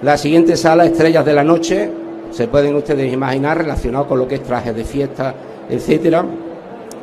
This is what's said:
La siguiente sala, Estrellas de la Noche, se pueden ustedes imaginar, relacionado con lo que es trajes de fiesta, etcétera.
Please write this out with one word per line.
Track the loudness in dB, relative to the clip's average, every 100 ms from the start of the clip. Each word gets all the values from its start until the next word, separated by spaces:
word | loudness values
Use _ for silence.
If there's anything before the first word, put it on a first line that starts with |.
La | 2 2
siguiente | 4 4 4 4
sala, | 4 6 4
Estrellas | 4 4 4 4
de |
la | 4
Noche, | 4 2 2 -2 -2 -6 -12 -12 -12
se | -4 0
pueden | 2 2 0
ustedes | 0 -2 0
imaginar, | -2 -2 0 0 0
relacionado | -2 -2 -2 -2 0
con | 0
lo | 0
que | -4
es |
trajes | -4 -4 -4 -6
de |
fiesta, | -6 -4 -4 -4 -6 -6 -14 -16 -6
etcétera. | -6 0 2 4 2 0 -6 -12 -14 -16 -16 -16 -16